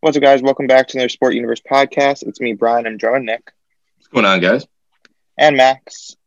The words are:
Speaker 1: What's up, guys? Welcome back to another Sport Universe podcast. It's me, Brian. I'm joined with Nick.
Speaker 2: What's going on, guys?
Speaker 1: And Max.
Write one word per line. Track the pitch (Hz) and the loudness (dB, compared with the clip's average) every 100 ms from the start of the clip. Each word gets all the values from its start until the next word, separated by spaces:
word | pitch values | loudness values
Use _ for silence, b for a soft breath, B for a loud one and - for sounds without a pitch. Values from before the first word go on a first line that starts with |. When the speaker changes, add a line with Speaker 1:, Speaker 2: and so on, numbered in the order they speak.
Speaker 1:
What's | 160 147 | 0 2
up, | |
guys? | 139 135 | 4 4
Welcome | 135 135 135 | 2 -2 2
back | 131 131 | 2 2
to | 135 | -4
another | 123 | -6
Sport | - 135 | -2 -2
Universe | 120 117 117 | -2 -4 -8
podcast. | - 135 139 - 139 139 | -2 -2 0 0 -2 -2
It's | - - | -10 -8
me, | 123 | -8
Brian. | 104 117 120 117 | -2 0 0 -4
I'm | 107 | -6
joined | 113 131 | -4 -2
with | |
Nick. | 117 117 - _ _ _ _ _ | -4 -8 -10 _ _ _ _ _
Speaker 2:
What's | _ | _
going | 127 | -2
on, | 101 95 | 0 2
guys? | 90 120 - _ _ _ _ _ _ - | 2 0 -4 _ _ _ _ _ _ 0
Speaker 1:
And | 151 139 | 2 4
Max. | 131 135 - - - - | 2 2 -8 -20 -20 -20